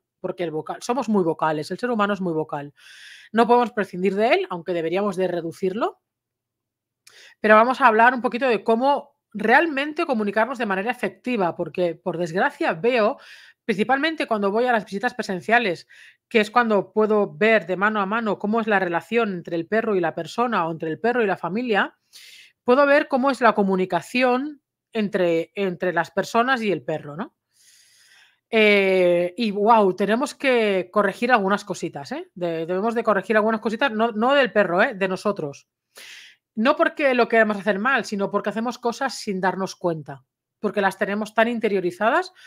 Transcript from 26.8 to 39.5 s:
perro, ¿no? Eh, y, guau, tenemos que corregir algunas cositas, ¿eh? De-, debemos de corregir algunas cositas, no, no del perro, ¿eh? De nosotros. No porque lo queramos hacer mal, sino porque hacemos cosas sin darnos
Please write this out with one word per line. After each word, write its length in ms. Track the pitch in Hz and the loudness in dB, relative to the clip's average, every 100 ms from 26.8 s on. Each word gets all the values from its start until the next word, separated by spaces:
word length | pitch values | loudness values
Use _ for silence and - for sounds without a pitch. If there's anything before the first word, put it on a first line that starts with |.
perro, 340 | 143 151 143 147 | -4 -8 -8 -12
¿no? 180 | 294 _ _ _ _ _ _ _ _ _ _ _ _ | -14 _ _ _ _ _ _ _ _ _ _ _ _
Eh, 840 | 220 214 202 190 185 175 175 175 208 | 2 4 4 4 4 4 2 0 -2
y, 140 | 220 | -4
guau, 440 | 196 208 226 196 | 0 4 6 4
tenemos 400 | 180 202 226 285 | 0 0 0 -2
que 540 | - 277 240 214 185 165 | -2 0 2 2 0 -2
corregir 420 | 208 196 - 247 | 0 0 0 2
algunas 340 | 233 190 202 - | 2 2 -2 -4
cositas, 460 | 170 165 151 139 | -8 -8 -10 -12
¿eh? 180 | 294 370 | -12 -12
De-, 300 | 175 175 165 | -8 -6 -4
debemos 300 | 165 185 233 | -4 -4 -2
de 100 | 226 | -2
corregir 320 | 226 196 190 214 | 0 0 2 2
algunas 240 | 220 220 | 2 0
cositas, 320 | 226 226 285 | -4 -2 -2
no, 200 | 214 233 | 0 -2
no 200 | 208 247 | 0 2
del 200 | 285 247 | 2 2
perro, 300 | 208 180 175 | 2 2 2
¿eh? 120 | 262 | 0
De 120 | 190 190 | 0 -4
nosotros. 640 | 185 208 202 147 - _ _ _ - - - - _ _ | -2 -4 -4 -8 -12 _ _ _ -20 -20 -20 -20 _ _
No 200 | 214 247 | -2 0
porque 380 | 311 320 320 277 | 2 0 0 0
lo 140 | 247 233 | 2 4
queramos 300 | 226 214 202 | 4 4 0
hacer 200 | 190 196 | -2 0
mal, 280 | 247 262 - | 0 0 -2
sino 240 | 202 196 | -4 -2
porque 180 | 202 208 | -2 -2
hacemos 300 | 208 247 233 | -4 -6 -4
cosas 360 | 240 220 269 | -4 -4 -6
sin 260 | - 214 185 | -6 -6 -2
darnos 360 | 185 | -2